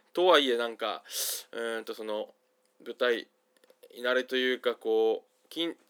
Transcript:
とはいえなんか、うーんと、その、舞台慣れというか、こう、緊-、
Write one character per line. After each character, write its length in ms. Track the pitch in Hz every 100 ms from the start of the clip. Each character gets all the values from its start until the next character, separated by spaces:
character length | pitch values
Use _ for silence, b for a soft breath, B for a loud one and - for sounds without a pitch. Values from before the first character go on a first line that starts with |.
| _
と 120 | - 185
は 140 | 156
い 100 | 135
え 80 | 117
な 100 | 117
ん 100 | 113
か、 260 | 107 90 B B B B B
う 60 | 117
ー 240 | 117 113
ん 40 | 110
と、 80 |
そ 100 | 113
の、 260 | 110 107 107 _ _ _ _ _ -
舞 100 | -
台 320 | 123 113 - _ _ _ _ _ - 120
慣 120 | 123
れ 100 | 127
と 120 | 127 127
い 180 | 127
う 60 | 123
か、 160 | 123 113
こ 480 | 113 110 110 110 _ _ _
う、 40 |
緊-、 220 | 160 165 -